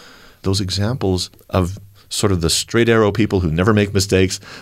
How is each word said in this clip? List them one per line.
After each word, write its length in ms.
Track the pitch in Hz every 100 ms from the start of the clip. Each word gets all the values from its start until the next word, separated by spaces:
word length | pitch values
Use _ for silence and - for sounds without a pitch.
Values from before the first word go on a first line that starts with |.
| - - - -
Those 200 | 95 98
examples 680 | 92 92 104 135 98 92 - - -
of 280 | 92 87 98 - - _
sort 220 | - 208
of 100 | 92
the 80 | 80
straight 360 | - - 113 117
arrow 240 | 113 107
people 280 | 104 104 98
who 100 | 87
never 220 | 80 98
make 200 | 107 101
mistakes, 460 | 98 - 95 95 - - -